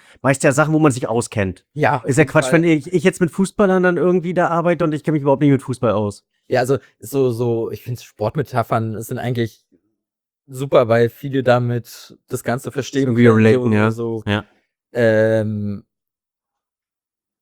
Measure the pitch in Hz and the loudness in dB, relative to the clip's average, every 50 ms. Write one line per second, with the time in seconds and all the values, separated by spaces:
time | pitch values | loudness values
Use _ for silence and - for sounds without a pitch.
0 | _ _ _ _ - 127 139 - - 156 127 147 156 147 156 156 156 151 120 123 | _ _ _ _ -2 -2 0 2 2 0 2 2 2 2 2 2 2 2 2 0
1 | 147 - 113 120 113 - - 113 98 95 92 - _ _ - 147 147 113 143 127 | -4 -4 -2 -2 -4 -4 -2 -4 -2 -2 -4 -8 _ _ -6 -2 0 0 0 0
2 | - - 123 143 151 - - 156 147 - 175 160 170 170 160 151 123 - 180 175 | -2 -2 2 2 2 2 2 0 0 2 2 2 2 4 2 0 0 -2 -2 0
3 | 127 185 - - 185 156 - - 196 - - - 208 190 185 185 180 180 175 151 | 0 0 0 0 -2 -2 0 -2 -2 -2 0 0 0 2 2 2 2 2 0 0
4 | 151 180 180 185 156 180 170 180 175 147 165 170 160 175 175 147 170 160 151 143 | 0 0 0 0 -2 -2 -2 -2 0 0 0 0 0 0 0 0 0 -2 -2 -4
5 | - 160 156 151 139 143 135 127 147 143 139 123 - - 123 - - 113 95 107 | -4 -2 -2 0 2 0 2 2 4 4 2 2 0 -2 -8 -4 -2 0 0 0
6 | 107 104 101 - _ _ _ _ _ - 123 127 127 120 139 123 - _ _ _ | -2 -4 -6 -10 _ _ _ _ _ -4 -2 -2 0 0 -2 -2 -4 _ _ _
7 | - 110 135 139 131 127 117 113 123 120 117 113 113 92 - - - 117 120 - | -14 -6 -2 0 0 0 0 -2 -2 -2 -2 -2 -4 -6 -8 -10 -10 -10 -12 -12
8 | - - _ - 107 110 - 151 127 - - 120 110 - 131 113 113 113 110 98 | -12 -16 _ -6 -6 -4 -4 -4 -6 -4 -2 -4 -2 -2 -2 -4 -2 -4 -8 -10
9 | 113 - 127 120 - 120 127 120 117 110 - _ _ _ _ _ _ _ _ _ | -10 -10 -10 -8 -6 -4 -4 -2 -4 -4 -6 _ _ _ _ _ _ _ _ _
10 | _ _ _ _ _ _ _ _ _ - 131 127 139 139 175 151 123 110 113 117 | _ _ _ _ _ _ _ _ _ -16 -12 -10 -6 0 2 2 4 4 2 2
11 | 117 117 - - - 139 131 135 123 123 120 123 120 120 120 120 117 - - - | 2 0 -2 -6 -10 -6 -4 -2 2 2 2 2 2 -2 -4 -6 -8 -10 -18 -20
12 | - - - _ _ - 131 127 - - 117 131 - 123 - 139 120 - - 139 | -20 -20 -20 _ _ -10 -10 -8 -6 -6 -6 -6 -6 -10 -8 -8 -8 -6 -2 -2
13 | 135 131 117 117 120 117 110 110 110 110 110 127 123 120 107 107 107 113 110 113 | 0 0 2 6 6 6 6 6 6 4 4 4 2 2 2 2 2 0 0 -2
14 | 117 113 113 110 101 104 101 107 - _ _ _ _ _ _ _ _ _ - 123 | -6 -8 -8 -8 -6 -4 -4 -4 -4 _ _ _ _ _ _ _ _ _ -4 0
15 | 120 113 110 107 110 110 110 110 107 107 107 104 104 104 101 98 - _ _ _ | 2 2 4 4 2 2 2 0 -2 -2 -4 -6 -6 -6 -8 -10 -12 _ _ _
16 | _ _ _ _ _ _ _ _ _ _ _ _ _ _ _ _ _ _ _ _ | _ _ _ _ _ _ _ _ _ _ _ _ _ _ _ _ _ _ _ _
17 | _ _ _ _ _ _ _ _ | _ _ _ _ _ _ _ _